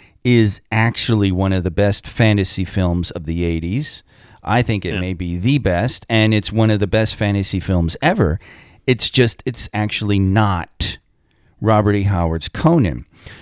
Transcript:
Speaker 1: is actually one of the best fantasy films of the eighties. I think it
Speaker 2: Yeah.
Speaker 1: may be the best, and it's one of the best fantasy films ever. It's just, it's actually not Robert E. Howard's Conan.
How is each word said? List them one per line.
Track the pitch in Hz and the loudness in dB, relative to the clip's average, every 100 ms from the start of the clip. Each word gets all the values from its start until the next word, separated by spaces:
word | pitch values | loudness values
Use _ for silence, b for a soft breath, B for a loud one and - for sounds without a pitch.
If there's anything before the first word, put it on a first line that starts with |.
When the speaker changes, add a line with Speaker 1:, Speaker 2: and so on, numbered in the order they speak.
| b b | b b
Speaker 1:
is | 123 120 107 - - | 2 4 4 0 -4
actually | 110 113 - - 110 98 | 0 0 0 -2 0 0
one | 90 95 | 0 0
of | 95 | 0
the | 87 | -2
best | 85 101 98 - | 0 0 0 -4
fantasy | - 110 101 92 - | 0 2 4 0 -2
films | 92 98 90 87 85 | -4 -2 0 0 -4
of | - | -8
the | 80 85 | -6 -2
eighties. | 85 82 82 120 151 - - b b b | -2 -2 -4 -4 -6 -10 -16 b b b
I | - 117 | -2 0
think | 120 104 90 | 0 -2 -4
it | |
Speaker 2:
Yeah. | 101 | -4
Speaker 1:
may | 90 | -4
be | 87 90 87 | -4 -6 -2
the | 110 143 | 0 2
best, | 101 87 117 - - | 2 0 0 -4 -2
and | 113 107 | 2 4
it's | 107 - | 2 0
one | 107 110 | 0 2
of | 104 | 2
the | 98 | 0
best | 110 107 | 0 0
fantasy | - 104 101 95 95 | -2 -2 0 -2 -4
films | - 90 82 - | 0 0 0 0
ever. | 156 190 82 80 B B B B - | 0 2 0 -2 B B B B -2
It's | 117 - | -2 0
just, | 131 120 - | 2 2 0
it's | - 117 - | -8 -6 -6
actually | 107 104 - 104 101 | -4 -4 -2 0 2
not | 95 104 104 90 - - - - _ _ _ _ _ - | 2 2 2 0 -6 -6 -6 -8 _ _ _ _ _ -4
Robert | 107 107 104 | 2 4 4
E. | 101 | 2
Howard's | 98 92 82 82 - | 0 0 0 -2 -6
Conan. | - 151 170 95 60 - B B B | -4 0 2 0 -2 -12 B B B